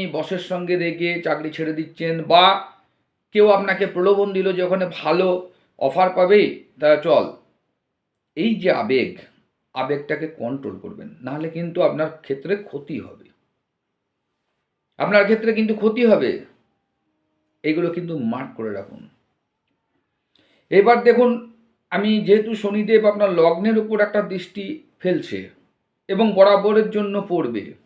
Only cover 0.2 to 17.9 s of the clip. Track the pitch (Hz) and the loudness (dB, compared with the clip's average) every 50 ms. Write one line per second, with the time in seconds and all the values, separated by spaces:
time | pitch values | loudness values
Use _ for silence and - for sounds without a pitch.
0.2 | 151 - 190 180 180 - 185 180 175 175 180 180 170 170 160 165 175 175 175 165 | -6 -6 -6 -8 -6 -6 -8 -6 -4 -2 -2 -2 -2 -2 -4 -4 -4 -4 -4 -4
1.2 | 170 165 151 151 156 156 151 - 160 156 156 156 160 151 - - 165 165 165 165 | -4 -4 -4 -4 -6 -8 -8 -8 -6 -6 -6 -6 -8 -10 -10 -8 -6 -6 -4 -4
2.2 | 156 143 165 175 180 185 196 196 - - - _ _ _ _ _ _ _ _ _ | 0 4 6 6 6 6 4 2 -4 -10 -18 _ _ _ _ _ _ _ _ _
3.2 | _ _ - 214 208 214 202 196 190 196 190 185 196 175 - 175 180 196 202 196 | _ _ 2 4 6 6 6 4 2 0 -2 -2 -2 -4 -2 0 2 2 4 2
4.2 | 202 196 190 190 185 190 185 175 180 180 185 190 185 175 160 - - 156 165 175 | 2 0 0 -2 -2 -2 0 -2 -2 -2 0 -2 -2 -4 -6 -6 -2 0 0 2
5.2 | 185 185 180 180 - - _ _ _ _ _ - - 135 - 170 185 185 180 185 | 2 2 0 -2 -4 -10 _ _ _ _ _ -4 -4 -2 0 2 0 2 2 2
6.2 | 180 180 202 208 180 - - - - _ _ - 151 151 151 147 147 165 151 113 | 2 4 4 4 4 2 -2 -8 -16 _ _ 0 2 4 4 4 4 2 2 2
7.2 | 101 - - - _ _ _ _ _ _ _ _ _ _ _ _ _ _ _ _ | 2 0 -6 -16 _ _ _ _ _ _ _ _ _ _ _ _ _ _ _ _
8.2 | _ _ - - 175 233 220 180 175 185 151 127 110 107 131 131 107 87 - - | _ _ -8 -4 -2 -2 -2 -2 0 0 0 0 0 0 0 0 0 -2 -6 -12
9.2 | - - _ _ _ _ _ _ _ _ - 127 127 135 143 143 143 - - 147 | -20 -20 _ _ _ _ _ _ _ _ -8 -6 -4 -4 -4 -6 -6 -6 -6 -6
10.2 | 156 156 - - 117 117 135 139 - 107 95 92 - 90 - - - - - - | -8 -10 -10 -10 -10 -8 -8 -8 -10 -12 -12 -12 -14 -16 -16 -16 -18 -20 -18 -16
11.2 | 123 127 139 151 160 160 160 165 170 170 170 175 170 147 139 143 156 156 156 - | -12 -10 -10 -8 -8 -8 -8 -8 -8 -6 -2 0 0 0 0 -2 -4 -6 -8 -10
12.2 | - - 139 135 - 160 202 202 - - - 139 - - 160 113 - - - - | -8 -8 -8 -8 -6 -6 -6 -6 -8 -10 -14 -14 -12 -12 -12 -12 -12 -14 -20 -20
13.2 | _ _ _ _ _ _ _ _ _ _ _ _ _ _ _ _ _ _ _ _ | _ _ _ _ _ _ _ _ _ _ _ _ _ _ _ _ _ _ _ _
14.2 | _ _ _ _ _ _ _ _ _ _ _ _ _ _ _ - 139 175 202 208 | _ _ _ _ _ _ _ _ _ _ _ _ _ _ _ -6 -2 2 4 4
15.2 | 196 190 220 220 220 226 214 214 220 214 214 208 202 220 214 247 240 226 208 160 | 4 4 2 0 0 0 0 0 0 0 0 0 0 0 2 2 4 4 4 4
16.2 | 135 113 - - - - _ _ _ _ _ _ _ _ _ _ _ _ _ _ | 2 0 -4 -4 -8 -16 _ _ _ _ _ _ _ _ _ _ _ _ _ _
17.2 | _ _ _ _ _ _ _ _ - 151 156 165 175 170 | _ _ _ _ _ _ _ _ -2 -2 -2 0 -2 -4